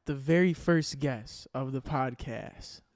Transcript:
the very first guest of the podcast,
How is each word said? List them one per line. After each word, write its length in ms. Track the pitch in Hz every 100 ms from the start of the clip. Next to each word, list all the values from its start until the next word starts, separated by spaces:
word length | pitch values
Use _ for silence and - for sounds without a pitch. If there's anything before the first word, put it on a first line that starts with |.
| -
the 100 | 139
very 380 | 135 170 180
first 440 | 160 - 165 151 139
guest 500 | 143 117 117 - -
of 180 | 131 131
the 120 | 131
podcast, 960 | - 147 131 123 - 113 - - - - _